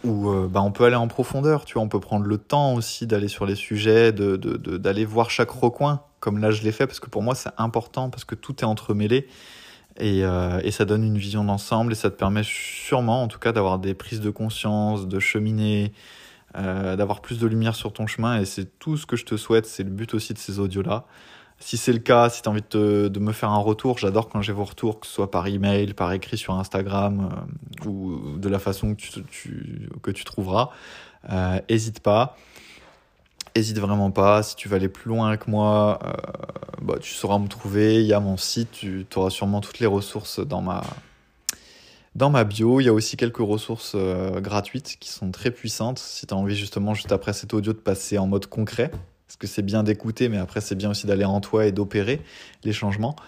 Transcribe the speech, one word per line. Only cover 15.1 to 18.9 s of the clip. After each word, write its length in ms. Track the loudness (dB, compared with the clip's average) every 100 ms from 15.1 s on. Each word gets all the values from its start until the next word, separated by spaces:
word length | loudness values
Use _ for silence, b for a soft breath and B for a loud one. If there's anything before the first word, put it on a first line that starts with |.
| -2
cheminer, 760 | -2 0 0 0 2 2 0 B B B B B B -6
euh, 360 | -4 -2 -2
d'avoir 280 | 0 0 -2
plus 160 | -6 -2
de 80 | 0
lumière 280 | 2 0
sur 160 | -2 -6
ton 120 | -6 -6
chemin, 320 | -2 0 0
et 60 |
c'est 340 | -2 -4 -10 _
tout 200 | -4